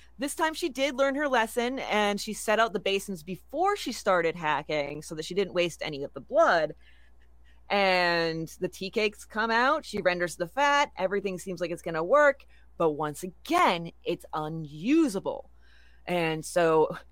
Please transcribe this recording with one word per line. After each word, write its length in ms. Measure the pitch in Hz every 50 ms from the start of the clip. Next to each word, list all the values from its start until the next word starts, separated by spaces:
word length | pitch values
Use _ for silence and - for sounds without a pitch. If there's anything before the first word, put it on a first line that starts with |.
| - - - -
This 160 | 254 285 -
time 180 | - 339 320
she 160 | 320 - 359 330
did 260 | 226 254 269 294 269
learn 200 | 247 277 277 269
her 120 | 277 302 285
lesson, 500 | 254 240 220 220 - 240 233 247 262 262
and 420 | - - 196 214 208 202 202 196
she 140 | - 220 202
set 260 | - - - 214 214
out 140 | 226 226 185
the 60 | 202
basins 420 | - 196 196 196 196 - 190 165
before 540 | 151 - 185 - - - - 294 359 392 415 403
she 140 | - -
started 440 | 220 - - 214 185 175 165 165 156
hacking 640 | 175 165 151 151 139 147 - 156 151 143 139 147 151
so 140 | 156 - 170
that 100 | 156 156
she 100 | - 180
didn't 200 | 190 202 180 165
waste 260 | 180 175 175 - -
any 200 | - 160 151 135 139
of 80 | -
the 80 | - 139
blood. 540 | 120 - 247 302 330 277 190 165 156 156 - - - - - - - - - - - - - - - - - - - -
And 760 | - 202 196 190 185 180 180 175 170 170 165 165 160 165 160 156 - -
the 80 | 185 180
tea 220 | - - 190 190
cakes 340 | - 220 214 214 208 - -
come 260 | - - 220 220 226
out. 360 | 226 233 247 262 - 214 196
She 160 | - - 202
renders 340 | 175 180 180 180 175 170 160
the 120 | - 175 170
fat. 420 | - 269 285 285 285 285 294 285 - -
Everything 400 | 185 185 196 202 196 202 185 175
seems 240 | - 196 180 165
like 80 | 175 160
it's 100 | 175 -
gonna 240 | - 175 165 160 165
work. 400 | 175 247 294 294 285 277 - - - - - - - -
But 140 | - 170 160
once 320 | 151 143 156 151 147 -
again, 680 | - 190 - - - - 320 349 359 269 185 170 170 170 - - -
it's 220 | - 175 - - - -
unusable. 1120 | 156 151 151 160 160 160 143 147 151 170 233 302 330 320 262 190 190 143 147 - - - - - - - - - - - - - - -
And 380 | - 180 175 165 160 160 160 151
so 540 | - - 175 170 165 160 156 156 - 170 - - -